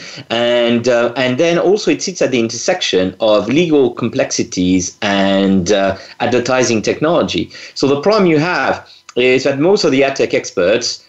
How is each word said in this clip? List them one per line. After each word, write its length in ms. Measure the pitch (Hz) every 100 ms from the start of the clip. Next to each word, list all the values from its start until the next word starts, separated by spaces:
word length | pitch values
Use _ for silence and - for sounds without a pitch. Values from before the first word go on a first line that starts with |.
| - - -
and, 580 | 113 120 120 120 120 123
uh, 260 | 120 120 120
and 220 | 127 127
then 180 | 165 170
also 320 | 156 208 -
it 140 | 147
sits 180 | - 180
at 80 | 131
the 100 | 123
intersection 760 | 113 117 - 180 - 92 92 -
of 260 | 110 104 101
legal 420 | 139 175 147 123
complexities 1040 | - 120 127 117 - 104 - 90 92 85 -
and, 680 | 104 98 98 98 98 95 85
uh, 260 | 101 98 95 - -
advertising 640 | 120 120 120 127 113 113
technology. 640 | 101 104 151 165 98 - - - -
So 140 | - 135
the 140 | 139
problem 260 | 202 220 185
you 100 | 151
have 500 | 170 165 131 - - - - -
is 300 | 127 127 143
that 120 | 135
most 260 | 160 202
of 80 | 170
the 120 | 135
ad 120 | 139 -
tech 200 | 120 131
experts 680 | - - 90 113 - -